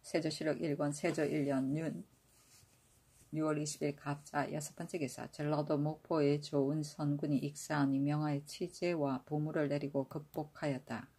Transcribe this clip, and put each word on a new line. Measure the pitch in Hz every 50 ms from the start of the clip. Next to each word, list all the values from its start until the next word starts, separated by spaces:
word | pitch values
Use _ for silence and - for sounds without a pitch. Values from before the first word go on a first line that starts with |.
세조실록 | _ - - 170 160 160 147 - 160 156 147 -
일 | 165 160 143
권 | 143 151 147
세조 | 147 - - 170 160 - 156
일 | 143 151 156 143
년 | 139 139 135 135 135 143
윤 | 156 160 175 - 170 190 - - _ _ _ - - - - - - - _ _ _ _ _ _ _ _ _ _ - - - -
유월 | 156 156 156 151 151
이십 | 151 147 - - 151
일 | 147 143
갑자 | - - 143 143 147 - - - 147 - -
여섯 | - 151 147 - -
번째 | - 170 165 - 175
기사. | 151 127 - - 120 117
전라도 | - - 147 147 151 147 151 151 156 143
목포의 | 147 151 156 151 _ - 170 160 147 143 143 147
좋은 | 147 - - 143 135 139 151 156 151
선군이 | 151 - - 156 147 143 143 - 147 147 131
익사하니 | - 143 - - - - 156 147 143 139 135 135
명하에 | 139 143 147 151 151 151 147 139 143
치제와 | - - - 185 175 - - - 175 175 160 143 139 135 127 -
보물을 | - 147 151 151 156 151 160 151 143
내리고 | 143 147 147 143 143 143 135 -
극복하였다. | - 151 147 - - - 151 147 - - - 151 139 127 - - 120 110 123 - _